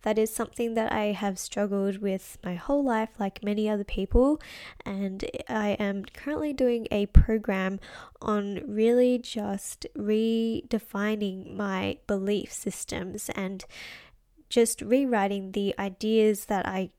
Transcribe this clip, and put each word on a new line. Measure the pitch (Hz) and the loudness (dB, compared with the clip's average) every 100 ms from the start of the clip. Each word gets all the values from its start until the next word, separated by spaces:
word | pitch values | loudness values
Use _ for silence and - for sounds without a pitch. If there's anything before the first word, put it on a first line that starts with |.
that | 220 214 | 0 2
is | 220 | 0
something | - 226 - 233 | -2 -6 -4 -2
that | 226 220 | 0 0
I | 214 208 | 0 0
have | 190 202 185 | 0 -2 -4
struggled | - - 202 196 196 196 | -6 -2 0 0 0 -2
with | 202 190 - - | -2 -4 -6 -12
my | 180 175 | -8 -6
whole | - 285 | 0 2
life, | 277 226 220 - | 2 0 -2 -4
like | 196 - | -6 -4
many | 208 208 214 | -4 0 0
other | 208 | 0
people. | 202 - 196 233 262 302 - - - - | -2 -4 4 6 6 4 -4 -18 -18 -14
And | - 196 196 190 - - - | -10 -4 -4 -4 -8 -8 -4
I | 220 208 202 | -2 0 0
am | 208 196 190 | -2 -2 -8
currently | - - 302 302 | -10 -6 -2 -2
doing | 269 254 233 220 | 2 2 2 0
a | 208 202 | 0 8
program | - - 220 214 190 190 196 - - - - | 8 8 0 0 0 -2 -4 -12 -18 -20 -8
on | - 208 202 196 285 | -2 -2 -2 -8 -6
really | 208 226 240 247 247 | 2 4 6 4 4
just | - 220 208 196 - - - - | -2 -6 -4 -6 -8 -12 -12 -6
redefining | 208 214 226 226 226 226 - 220 - 196 208 214 202 185 190 | 0 2 2 2 0 -2 -2 -4 -4 -4 -2 -2 -4 -6 -10
my | - 202 190 196 - - | -6 -4 -2 -4 -6 -4
belief | 202 196 208 - | -2 0 -2 -2
systems | - - - - 196 185 208 - | -8 -8 -8 -8 -8 -6 -8 -8
and | - 190 190 - - - - - _ _ _ _ | -6 -6 -8 -14 -16 -18 -18 -20 _ _ _ _
just | - 226 - | 4 4 2
rewriting | - 254 277 226 196 202 190 | 2 4 4 2 2 -2 -4
the | 196 196 - | -2 -2 -2
ideas | 196 190 214 220 214 202 | -6 -4 2 4 6 4
that | - 202 - | -2 -2 0
I | 190 185 | -2 -6